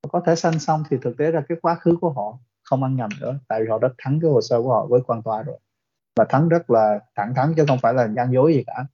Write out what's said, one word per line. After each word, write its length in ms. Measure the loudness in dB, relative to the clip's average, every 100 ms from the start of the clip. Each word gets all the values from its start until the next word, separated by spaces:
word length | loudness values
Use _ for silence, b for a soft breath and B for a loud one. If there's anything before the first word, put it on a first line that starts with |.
| -4
Có 120 | -2
thẻ 140 | 2
xanh 240 | 2 2 0
xong 240 | 0 -2 0
thì 60 | -2
thực 140 | -2 -2
tế 140 | 0
ra 120 | 0 -2
cái 100 | -4
quá 120 | -2
khứ 220 | 0 0 0
của 100 | 0
họ 280 | -4 -8 -10 _ _
không 200 | -4 -2
ăn 140 | 0 -2
nhầm 140 | -4 -8
nữa, 180 | -8 -8 _
tại 140 | -4
vì 60 | -2
họ 100 | 0
đã 100 | -2 -4
thắng 220 | -4 0
cái 100 | 2
hồ 100 | 2
sơ 220 | 2 0
của 80 | 2
họ 160 | 0 2
với 140 | 0 0
quan 160 | -4
tòa 200 | -4 -6
rồi. 160 | -6 -14 _ _ _ _ _ 0
Và 80 | 2
thắng 200 | 4 4
rất 220 | 2 2
là 300 | 2 4 0 _ -8
thẳng 180 | -4
thắn 200 | -2 0 2
chứ 80 | 2
không 100 | 2
phải 120 | 2
là 140 | 0 0 -2
gian 160 | 0
dối 220 | 2 4
gì 100 | 2 -2
cả. 200 | -10 -12